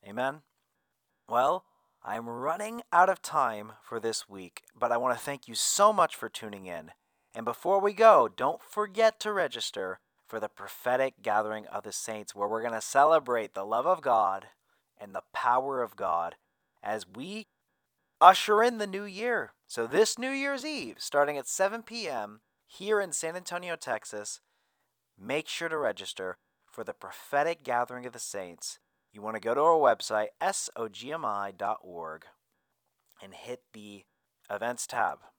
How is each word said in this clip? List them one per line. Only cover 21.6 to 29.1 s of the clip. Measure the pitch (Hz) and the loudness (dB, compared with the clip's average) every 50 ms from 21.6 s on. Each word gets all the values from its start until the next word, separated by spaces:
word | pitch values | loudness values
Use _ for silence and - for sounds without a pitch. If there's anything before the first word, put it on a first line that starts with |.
| 196 196 208 233 220 | 0 0 0 -4 -12
P | - 226 233 214 170 | -10 -12 -8 -8 -6
M | 139 117 104 104 104 110 _ _ _ _ _ | -6 -6 -6 -8 -10 -18 _ _ _ _ _
here | _ - - 185 202 214 208 | _ -16 -10 -2 0 2 2
in | 202 180 147 | 2 0 -4
San | - - 160 165 | -6 -6 -6 -6
Antonio, | 180 180 - 175 175 175 180 170 | -8 -10 -8 -8 -8 -6 -6 -8
Texas, | 160 - 135 117 107 - - - 104 104 - - - _ _ _ _ _ _ _ _ _ _ _ _ _ _ _ | -8 -4 -6 -6 -6 -6 -10 -12 -10 -10 -10 -12 -14 _ _ _ _ _ _ _ _ _ _ _ _ _ _ _
make | _ 95 113 135 151 156 - | _ -8 -4 -4 -4 -4 -6
sure | - - 170 165 | -8 -6 -6 -4
to | 160 156 | -4 -2
register | 143 117 104 92 98 90 - - 95 92 90 _ _ _ _ _ _ | -2 -2 -2 -4 -8 -12 -10 -8 -8 -8 -8 _ _ _ _ _ _
for | _ _ - 113 | _ _ -14 -12
the | - - | -12 -12
prophetic | _ - 95 - - - - - 143 147 160 170 160 135 | _ -14 -16 -16 -16 -12 -2 0 0 0 0 -2 -6 _
gathering | - 123 120 123 - 123 123 123 | -2 0 0 0 -2 -6 -12 -12
of | 127 117 | -12 -12
the | 120 | -12
saints. | - - - 101 95 87 87 - - - - - _ _ _ _ _ _ | -12 -10 -8 -10 -10 -10 -12 -12 -12 -14 -14 -14 _ _ _ _ _ _